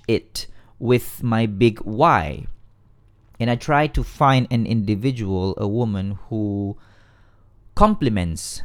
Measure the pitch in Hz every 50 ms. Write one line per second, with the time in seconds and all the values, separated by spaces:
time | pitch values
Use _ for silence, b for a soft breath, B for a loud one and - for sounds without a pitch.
0 | - - 113 - - _ - - - b b b b b b b 127 117 123 120
1 | - - - - 127 117 113 113 113 107 101 95 120 117 107 - - 101 107 117
2 | 156 170 135 98 78 76 64 - - - - - - - _ _ _ _ _ _
3 | _ _ _ _ _ _ - - 117 120 120 120 - - 143 147 151 143 - -
4 | - - - - 147 135 135 131 123 - 123 117 110 - 117 110 101 101 107 95
5 | 117 139 131 117 107 95 95 92 92 95 - - 101 101 104 120 120 110 101 95
6 | 98 101 98 - - - 113 107 107 101 101 101 101 98 104 b b b b b
7 | b b b b b b b b b b b _ _ - - - 202 214 208 -
8 | 147 123 107 95 90 82 80 - - - - -